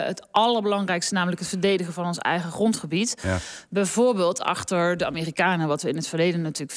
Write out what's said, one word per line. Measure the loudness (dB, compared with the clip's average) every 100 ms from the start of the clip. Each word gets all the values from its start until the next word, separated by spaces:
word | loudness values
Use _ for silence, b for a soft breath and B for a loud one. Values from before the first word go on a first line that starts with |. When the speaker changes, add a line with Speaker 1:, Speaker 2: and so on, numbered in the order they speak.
Speaker 1:
het | 0 -4 -2
allerbelangrijkste, | 2 4 2 2 0 0 -2 0
namelijk | 0 0 -2
het | -4
verdedigen | 0 2 2 0
van | -4 -4
ons | -2
eigen | 0 0 -2
grondgebied, | 0 2 2 -2 -2 0 -2
Speaker 2:
Ja. | -2 -2 B B B
Speaker 1:
bijvoorbeeld | 0 0 4 4 4 2 2
achter | -2 -2 -2 2 2 2
de | -2
Amerikanen, | -2 -4 0 2 2 2
wat | 0
we | 0
in | -2
het | -4
verleden | 0 2 2
natuurlijk | -2 -4 -6